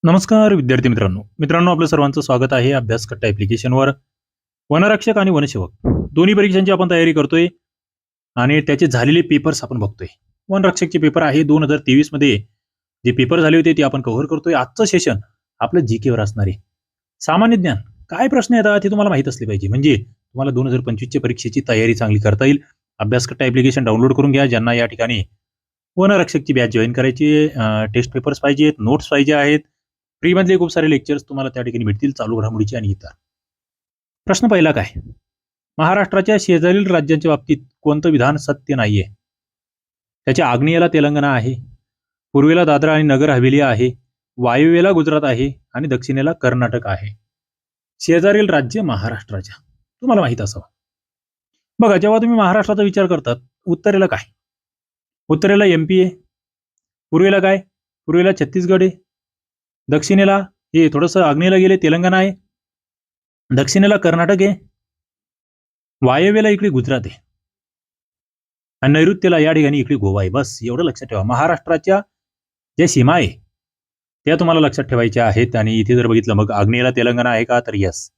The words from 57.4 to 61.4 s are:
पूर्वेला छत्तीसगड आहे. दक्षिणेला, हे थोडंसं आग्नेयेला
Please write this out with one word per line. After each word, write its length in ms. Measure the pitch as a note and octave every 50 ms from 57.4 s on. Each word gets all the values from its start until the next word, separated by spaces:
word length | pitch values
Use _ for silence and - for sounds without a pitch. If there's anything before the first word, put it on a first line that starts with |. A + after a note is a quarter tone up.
| F3+ F#3+ G3 G3 F#3+ _ _ _ _ _ _ _ _
पूर्वेला 240 | - D#3 F3 F3+ F#3+ F#3+ -
छत्तीसगड 420 | D3+ - - F#3+ F3+ F3 F#3+ F#3 F#3
आहे. 180 | F#3+ F#3 _ _ _ _ _ _ _ _ _ _ _ _ _ _ _ _ _ _
दक्षिणेला, 500 | - C#3+ D3+ D3+ - G3 G3 G3 G3 G3 G3 G3 - _ _ _ _ -
हे 140 | D#3+ E3 D3+ -
थोडंसं 280 | C#3+ C#3+ E3+ - F#3+
आग्नेयेला 360 | F3 D3+ C#3+ D3+